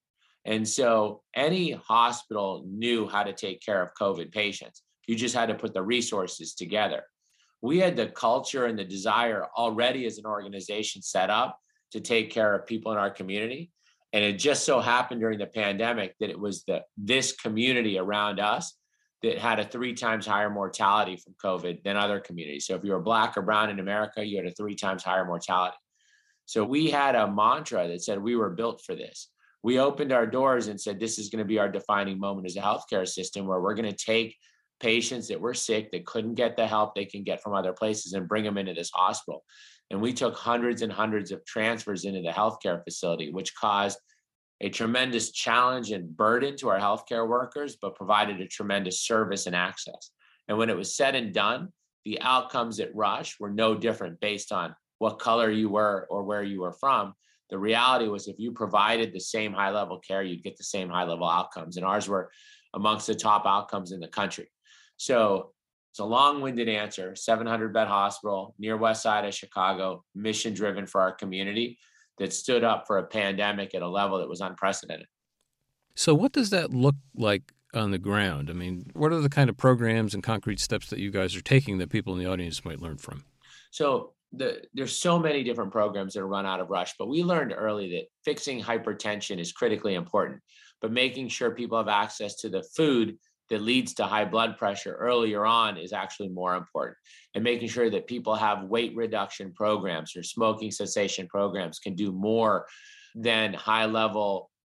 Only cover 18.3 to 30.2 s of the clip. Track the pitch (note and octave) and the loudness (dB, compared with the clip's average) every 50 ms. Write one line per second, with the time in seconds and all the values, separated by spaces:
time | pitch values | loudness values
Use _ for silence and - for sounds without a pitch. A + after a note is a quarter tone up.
18.3 | G2 F#2 G#2 G#2 G#2 - - - - _ _ _ _ _ _ _ _ _ - A2+ | 0 0 0 0 0 0 -2 -8 -12 _ _ _ _ _ _ _ _ _ -2 -2
19.3 | - - G#2+ A#2 A2+ G#2+ G2+ - - A#2+ B2+ B2 - - B2 A2+ A2+ G#2+ F#2+ G#2+ | 0 0 0 0 2 2 0 -4 -4 -6 -4 -4 -4 -2 0 0 0 0 0 0
20.3 | G2+ G2+ G#2 G#2 G#2 G2+ G2 F#2 - - G#2+ G2 G2+ G#2+ G#2 F#2 F#2 F2 - - | 0 2 2 0 0 -2 -4 -4 -2 2 4 4 6 4 4 0 -2 -8 -12 -20
21.3 | F#2 _ - G2 F#2 F2+ F2 F2+ F2 - - G2+ G2+ G#2 G#2 G2+ G2+ G2 - - | -20 _ -4 -2 -2 -2 -2 -6 -6 -6 -4 -2 0 0 0 0 0 -2 -4 -8
22.3 | F2+ E2+ D#2+ D2 D2 C#2+ - - F#2+ F2+ F#2 G2+ G2 F2+ F2 G#2+ A2+ A2 A2 A#2+ | -12 -10 -10 -10 -8 -8 -6 -4 -4 -4 -2 -2 -2 -2 0 2 4 4 4 2
23.3 | - G2+ F#2+ G2 G#2+ G#2+ A2 G#2+ G2+ G2 F#2 G2 G2+ G#2+ G#2+ G#2+ - A2 G#2 G#2+ | 0 -2 0 2 2 4 2 2 0 -4 -4 -2 0 0 -2 -2 -4 -6 -6 -4
24.3 | G2+ G2 F2 F2+ F2+ - G#2 G#2 G2+ - - F#2+ F#2+ F#2 - F#2+ F#2 F#2+ F#2 F2+ | -4 -4 -4 -6 -6 -6 -8 -8 -6 -4 -2 -2 -2 -2 -2 0 0 0 0 0
25.3 | F2 E2+ - - F#2 F#2 F2+ F2+ - - _ _ _ _ _ _ _ _ _ _ | -4 -6 -2 0 2 2 2 2 -2 -6 _ _ _ _ _ _ _ _ _ _
26.3 | _ _ _ - - A2+ G#2 A2+ C3+ D3 D#3+ D#3 C#3+ C#3+ C#3+ C#3 B2+ A#2 G#2+ G2+ | _ _ _ -4 -2 0 0 2 2 2 2 4 4 4 4 4 4 4 4 4
27.3 | G2+ G#2 G#2+ A#2 C3 D#3 D#3 - A#2 F#2+ F2 F2 F2 F2 - - G#2 G2 G2+ A#2 | 4 4 4 4 4 2 0 -2 -2 0 0 0 -2 -4 -4 -4 -4 -2 0 0
28.3 | A#2+ A#2 G#2+ F#2+ F2 F2 A2+ A#2 A2 - - - - - A#2+ - - - - - | 2 2 2 0 0 -2 -2 -2 -2 -4 -8 -10 -8 -8 -8 -12 -14 -16 -18 -18
29.3 | _ _ _ _ _ _ - A2+ B2+ B2+ C3+ C#3+ C#3 C#3+ D3+ C3+ C3 A#2+ | _ _ _ _ _ _ 0 2 4 4 4 4 2 0 0 2 4 4